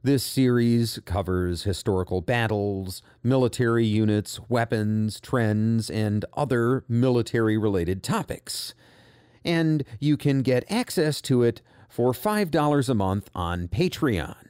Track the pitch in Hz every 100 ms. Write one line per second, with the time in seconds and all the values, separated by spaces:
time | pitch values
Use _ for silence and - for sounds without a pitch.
0 | 127 139 - - 127 120 117 117 113 -
1 | - 92 90 90 90 85 104 92 - 95
2 | 90 92 87 120 113 104 101 98 92 92
3 | _ _ 120 131 123 - 120 117 113 107
4 | 107 107 - - - 120 117 110 107 110
5 | 107 - - 127 110 107 110 113 110 110
6 | 107 104 - - 143 120 117 127 - 117
7 | 127 123 113 120 110 107 107 98 85 95
8 | - 214 - - - - - - - -
9 | - _ _ _ - 165 160 156 - 110
10 | 147 147 147 135 127 123 - 220 247 -
11 | 156 139 - 123 117 113 _ - - -
12 | 123 120 214 214 185 156 147 147 127 117
13 | 95 101 - - 85 87 85 110 180 -
14 | 151 95 69 -